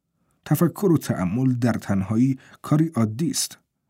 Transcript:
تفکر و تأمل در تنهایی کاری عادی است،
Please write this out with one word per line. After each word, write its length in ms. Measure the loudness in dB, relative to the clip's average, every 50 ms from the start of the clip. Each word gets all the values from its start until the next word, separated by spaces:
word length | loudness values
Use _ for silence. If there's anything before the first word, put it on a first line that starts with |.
| _ _ _ _ _ _ _ _ -4
تفکر 460 | -2 0 2 2 0 0 0 2 2
و 60 | 2 2
تأمل 560 | 2 -2 -4 -2 -2 -2 -2 0 0 0 0
در 180 | 2 0 0
تنهایی 680 | 0 -2 -2 -2 -2 -2 -2 0 0 2 2 2 0 -2 -8 -20 -20 -12
کاری 260 | -4 0 2 2 2 2
عادی 420 | 0 0 0 0 0 -2 -4 -4
است، 280 | -2 -4 -6 -6 -10 -16 _ _ _ _ _ _